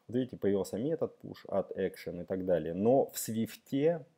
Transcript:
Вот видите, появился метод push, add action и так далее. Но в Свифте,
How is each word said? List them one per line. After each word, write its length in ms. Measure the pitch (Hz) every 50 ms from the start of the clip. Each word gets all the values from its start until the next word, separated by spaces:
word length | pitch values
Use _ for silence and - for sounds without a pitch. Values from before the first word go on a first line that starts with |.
| _ -
Вот 80 | 107
видите, 200 | 127 131 127 135
появился 420 | - - 98 101 95 92 - - 95
метод 380 | 127 147 - - 120 - - _
push, 240 | - 101 98 - - -
add 260 | - 95 92 - -
action 460 | 95 95 90 - - - - 82 87
и 20 | 87
так 200 | - 95 92 90
далее. 300 | 92 87 80 78 80 85
Но 320 | 92 104 117 131 135 - -
в 80 | - -
Свифте, 880 | - - 110 113 113 - - - _ - 143 139 147 165 170 160 - _ _